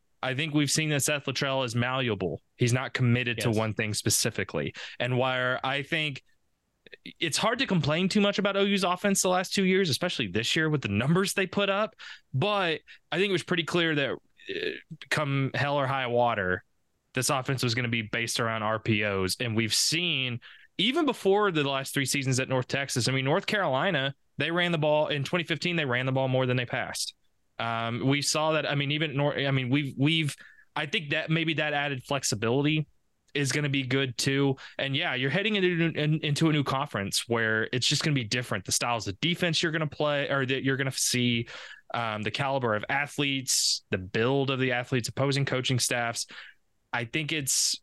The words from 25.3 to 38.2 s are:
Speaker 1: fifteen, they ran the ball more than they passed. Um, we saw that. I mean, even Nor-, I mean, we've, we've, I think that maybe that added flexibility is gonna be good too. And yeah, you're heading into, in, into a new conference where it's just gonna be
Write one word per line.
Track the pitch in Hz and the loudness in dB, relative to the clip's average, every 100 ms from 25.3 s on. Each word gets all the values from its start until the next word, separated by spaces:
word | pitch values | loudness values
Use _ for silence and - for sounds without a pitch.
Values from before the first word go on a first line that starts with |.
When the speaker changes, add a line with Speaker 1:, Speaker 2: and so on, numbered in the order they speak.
| 180 | -2
Speaker 1:
fifteen, | 156 165 175 170 | -2 -2 -2 0
they | |
ran | 143 123 131 | 0 0 0
the | |
ball | 131 131 | 0 2
more | 131 | 2
than | 127 127 | 2 0
they | 120 | -2
passed. | 127 90 - - - _ _ _ - | -4 -4 -6 -8 -12 _ _ _ -6
Um, | 117 113 117 117 135 | -4 -2 -2 -2 0
we | 139 | 0
saw | 139 156 156 | 0 0 2
that. | 156 - | 2 0
I | 143 | 0
mean, | 139 | 0
even | 151 160 135 | -2 -2 0
Nor-, | 143 110 | 0 0
I | 139 | 0
mean, | 135 123 | 0 2
we've, | 143 139 - | 0 0 0
we've, | 143 165 151 - - - _ - | 2 4 0 -4 -12 -20 _ -6
I | 151 | -4
think | 220 147 | -4 -2
that | 156 156 | -4 0
maybe | 160 160 | 0 0
that | 151 151 | 0 0
added | 143 143 131 | 0 -2 -4
flexibility | - 139 - 98 113 131 147 156 151 _ _ _ _ | -4 -2 -2 -2 2 2 4 2 -2 _ _ _ _
is | 143 139 | -2 0
gonna | 135 147 | 0 0
be | 139 | 0
good | 131 135 135 - | 0 0 0 0
too. | 143 135 139 135 - - | 0 2 2 0 -6 -6
And | 135 | -4
yeah, | 139 170 127 | -2 -2 0
you're | 135 | 0
heading | 170 214 208 | 0 0 2
into, | 185 170 165 156 | 2 2 0 2
in, | 151 156 | 0 2
into | 151 143 160 | 0 2 4
a | |
new | 151 | 4
conference | 135 135 147 107 98 - - | 2 0 -2 -2 -2 -2 0
where | 117 110 110 110 | 2 2 2 0
it's | 123 - | -2 0
just | 147 | 0
gonna | 160 | 0
be | 139 | 0